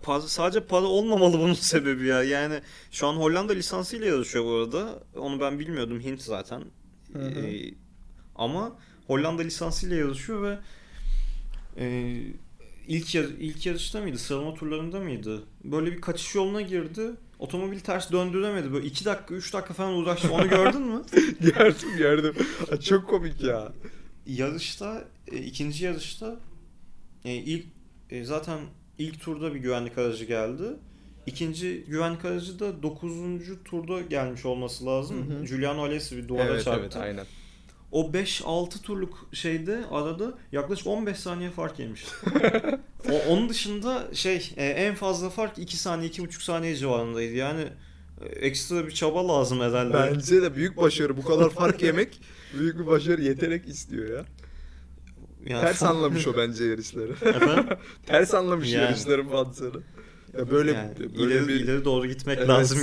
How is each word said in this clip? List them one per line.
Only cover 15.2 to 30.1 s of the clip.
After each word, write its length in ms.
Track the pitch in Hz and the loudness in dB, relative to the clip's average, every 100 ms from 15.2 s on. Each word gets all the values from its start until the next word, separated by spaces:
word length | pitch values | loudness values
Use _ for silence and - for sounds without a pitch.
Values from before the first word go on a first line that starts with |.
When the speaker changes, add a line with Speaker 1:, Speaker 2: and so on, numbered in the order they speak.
| 107 107 - - | -6 -8 -10 -16
Speaker 1:
Böyle 280 | 139 156 165 | -4 -2 -2
bir 80 | 175 | -2
kaçış 340 | - 165 - | -4 -4 -2
yoluna 260 | 202 190 208 | 0 0 -2
girdi. 500 | 190 180 156 185 226 233 - - | -2 -4 -4 -6 -6 -8 -14 -12
Otomobil 420 | 131 180 196 196 | -6 -4 -4 -6
ters 320 | 202 185 175 | -4 -4 0
döndüremedi. 600 | 180 180 185 208 196 139 | 0 2 0 0 -2 -2
Böyle 140 | 139 139 | -2 -4
iki 180 | - | -2
dakika, 300 | 202 196 - | -2 -2 -4
üç 180 | 180 180 | -8 -6
dakika 200 | 196 185 | -6 -6
falan 180 | 180 190 | -4 -2
uğraştı. 400 | 180 165 170 170 | 0 0 2 2
Onu 160 | 165 190 | 4 6
gördün 340 | 185 190 285 | 6 6 4
mü? 200 | 254 226 - 359 | 0 -4 4 6
Speaker 2:
<laughs> 180 | 320 - | 6 6
Gördüm, 560 | 165 247 214 151 - 175 | 6 8 8 6 0 2
gördüm. 360 | 147 151 151 147 156 - 175 | 6 6 4 2 -2 -2 -2
Ay, 80 | 147 | -2
çok 280 | - 196 185 | 4 2 4
komik 340 | 190 165 - | 0 0 -2
ya. 300 | 127 113 107 - - - - - - | -2 -2 -4 -10 -12 -12 -14 -16 -8
Speaker 1:
Yarışta, 800 | 127 135 165 - - 208 226 - - - | -4 -2 -2 -6 -8 -8 -10 -12 -20 -12
e, 40 | 127 | -10
ikinci 460 | - - 147 147 | -8 -6 -4 -4
yarışta, 520 | 180 160 - - 220 233 - - - - - - - - | -4 -4 -6 -8 -10 -10 -12 -16 -20 -20 -18 -16 -16 -12
e, 100 | 123 | -8
ilk, 320 | 123 151 165 - - - - - | -6 -4 -6 -6 -18 -20 -20 -14
e, 140 | 123 | -10
zaten 340 | 120 156 160 156 147 - - - | -6 -6 -4 -8 -10 -16 -16 -8
ilk 220 | 156 156 | -8 -8
turda 340 | 170 151 160 | -8 -6 -6
bir 60 | 139 | -4
güvenlik 380 | 127 120 120 123 | -2 -2 -2 -2
aracı 260 | 120 | -2